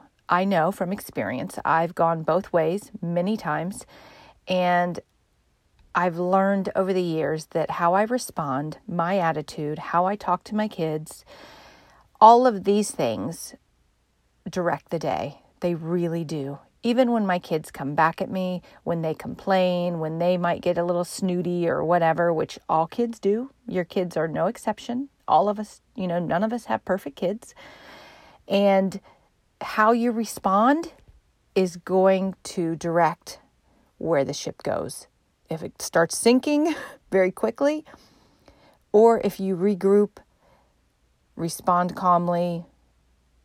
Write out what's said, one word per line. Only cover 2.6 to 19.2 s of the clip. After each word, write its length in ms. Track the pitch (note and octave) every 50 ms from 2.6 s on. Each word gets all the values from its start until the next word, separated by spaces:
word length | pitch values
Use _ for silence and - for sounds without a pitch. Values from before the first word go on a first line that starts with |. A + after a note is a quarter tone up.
| D#3+ D#3+ E3+ G#3 - - - -
many 360 | - E3+ E3+ F3 F3 G3 A3 G#3+
times, 500 | - E3+ D3+ D3+ D#3+ F3+ G3+ - - - - - - - - - - - _ _ _ -
and 520 | F#3 F#3 F3+ F3+ F3+ F3 F3 F3+ E3+ - - _ _ _ _ _ _ _ _ _ _ _ _ _ _ _ _ _ -
I've 240 | - F3 F3+ E3 E3+
learned 500 | F3+ F3+ F#3 F#3+ G3 G3 G3+ G3 F#3+ G3 -
over 180 | - F#3+ F#3 G3
the 80 | F#3
years 460 | F3+ F3 D#3+ D#3+ D3+ D3 D#3 D#3+ D#3+ - -
that 180 | E3+ D#3 -
how 240 | - - F3+ E3+ F3+
I 80 | G3 G#3+
respond, 760 | A3 B3 B3+ - - - - E3 C#3+ B2+ C3+ D3 D#3 D3 - _ -
my 300 | E3 F3 E3 E3+ F#3+ G3
attitude, 640 | F3 E3 D#3 D3+ D3 - - - D3+ D3 D3+ D#3+
how 260 | - - - E3+ F3+
I 100 | F#3 G#3
talk 280 | G#3 - - F3+ F3+ -
to 120 | - G#3+
my 120 | G#3+ G#3+ G#3+
kids, 580 | - - E3 D#3+ D3+ D#3 D#3 - - - - - - - - - - - - - - - _ _ _ _ _ _ _ _
all 240 | G#3+ A3 A#3 A#3+ B3+
of 200 | C4 A3 G3 -
these 260 | G3 G3+ G#3 G#3 -
things 640 | - - D#3 A#2+ A2 - F#2+ - E3 - - - - - _ _ _ _ _ _ _ _ _ _ _ _ _ _ _ _ _ G3
direct 400 | - F#3 F3 E3+ D#3+ - - _
the 100 | E3+ E3
day. 380 | D3+ D3+ F#2+ D#2 F#2 C#3+ D3 - _ _ _ _
They 120 | - F3 F3
really 520 | D#3+ E3 D#3+ F3 F3+ E3+ E3+ E3 E3+ E3+
do. 340 | D3 D#3+ D3+ C3+ C#3 C#3+ - - _ _ _ -
Even 300 | A#3 A#3+ A#3 C4 A#3+ A#3+
when 120 | A3+ G#3
my 140 | F#3+ F3+ F3+
kids 320 | - - E3+ D#3 D#3 -
come 240 | - - C#3+ C3+ D3
back 260 | C#3+ D#3+ D#3+ E3 -
at 80 | F#3+ -
me, 320 | - F#3+ F#3 F#3 F3+ F3 - - - - _
when 180 | - E3+ E3
they 120 | D#3+ D#3+ D#3
complain, 880 | -